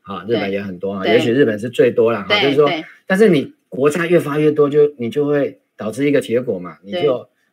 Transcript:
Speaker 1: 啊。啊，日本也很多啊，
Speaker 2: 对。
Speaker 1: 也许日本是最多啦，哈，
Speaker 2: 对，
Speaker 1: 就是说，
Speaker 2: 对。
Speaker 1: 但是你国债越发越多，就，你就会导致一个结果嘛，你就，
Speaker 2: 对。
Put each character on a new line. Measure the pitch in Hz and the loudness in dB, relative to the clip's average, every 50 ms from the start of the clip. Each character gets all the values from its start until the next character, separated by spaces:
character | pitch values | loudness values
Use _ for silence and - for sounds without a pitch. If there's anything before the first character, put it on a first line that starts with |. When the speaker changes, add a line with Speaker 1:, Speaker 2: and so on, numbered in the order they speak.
Speaker 1:
啊。 | _ - 98 | _ -14 -12
啊， | 87 92 | -10 -6
日 | 104 117 | -4 -4
本 | 104 98 98 | -2 -2 -4
也 | 98 101 | -4 -6
很 | 101 98 90 87 | -6 -8 -10 -8
多 | 98 98 101 | -8 -8 -6
啊， | 98 95 | -4 -2
Speaker 2:
对。 | 135 208 | 0 2
Speaker 1:
也 | 247 | 2
许 | - 120 | 2 2
日 | 117 139 143 | 2 2 2
本 | - - 104 | 2 0 -4
是 | 110 123 | -6 -4
最 | - - 131 120 | 0 2 2 2
多 | 101 123 113 113 | 4 2 2 2
啦， | 117 104 101 | 0 -2 -2
哈， | 92 | -2
Speaker 2:
对， | - - | 0 0
Speaker 1:
就 | - 143 | 2 2
是 | 139 | 2
说， | 143 147 | 2 2
Speaker 2:
对。 | 143 170 156 160 - - _ _ | 2 0 -4 -8 -12 -20 _ _
Speaker 1:
但 | - 190 | -2 2
是 | 190 226 208 | 4 4 4
你 | 175 139 123 - - _ _ | 4 2 0 -4 -10 _ _
国 | _ - - 139 147 | _ -4 0 0 0
债 | 147 175 170 | 0 0 0
越 | 165 180 160 | 2 2 2
发 | 135 147 143 151 | 2 0 -2 0
越 | 151 151 | 2 2
多， | 151 147 147 | 2 2 2
就， | 139 143 151 147 147 147 | 2 4 4 2 2 0
你 | - 120 117 | -4 -8 -4
就 | - 147 143 | -2 -2 -2
会 | 143 147 143 - - - _ _ _ _ | 0 0 0 -2 -4 -6 _ _ _ _
导 | - 104 110 | -10 -8 -8
致 | 104 123 143 | -4 -2 0
一 | 147 | 0
个 | 139 135 | 0 0
结 | - - 113 123 | 0 0 -2 -2
果 | 123 120 101 | -2 -4 -6
嘛， | 90 87 87 82 - | -6 -8 -12 -16 -18
你 | - 98 135 | -14 -10 -4
就， | 175 | -2
Speaker 2:
对。 | 165 143 127 117 - - _ _ _ _ | 0 0 0 -2 -6 -14 _ _ _ _